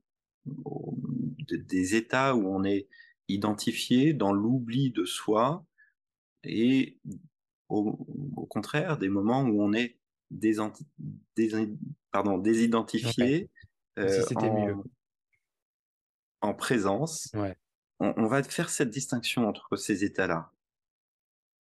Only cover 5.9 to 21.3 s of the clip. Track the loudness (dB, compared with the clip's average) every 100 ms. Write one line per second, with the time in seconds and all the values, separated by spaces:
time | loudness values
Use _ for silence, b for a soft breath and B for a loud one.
5.9 | b _ _ _ _ -6 2 4 4 0
6.9 | -6 -14 -14 -16 _ _ _ -4 0 0
7.9 | -2 -8 -8 -8 -8 -6 -6 -2 -2 0
8.9 | 0 0 2 2 2 2 2 2 2 0
9.9 | _ _ _ -16 -2 2 2 -2 -6 -18
10.9 | -14 -14 -14 _ -2 0 0 -2 -4 -10
11.9 | -14 _ -2 0 2 2 4 4 2 0
12.9 | -2 0 2 2 2 -2 b b _ _
13.9 | -2 0 2 2 0 0 2 0 -2 -8
14.9 | _ _ _ _ _ _ _ _ _ _
15.9 | _ _ _ _ -4 -2 -2 0 2 2
16.9 | 0 -2 -6 -8 -4 -4 -6 _ _ _
17.9 | -4 -2 2 2 2 -2 -4 -4 -2 -2
18.9 | -2 -4 -4 -2 0 0 -2 -6 -4 -2
19.9 | 0 0 0 0 0 -4 _ _ _ _
20.9 | _ _ _ _